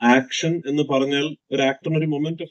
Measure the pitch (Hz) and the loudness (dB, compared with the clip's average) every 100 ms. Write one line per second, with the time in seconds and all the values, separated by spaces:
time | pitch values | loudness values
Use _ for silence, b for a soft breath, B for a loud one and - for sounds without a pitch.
0 | 120 131 131 - 165 170 139 147 139 135 | 4 4 2 -4 -2 -2 -2 -2 0 0
1 | 135 143 151 147 - 131 135 135 156 160 | 0 0 -2 -6 -6 0 0 0 -2 0
2 | 165 143 160 165 170 | 0 -2 -4 -6 -10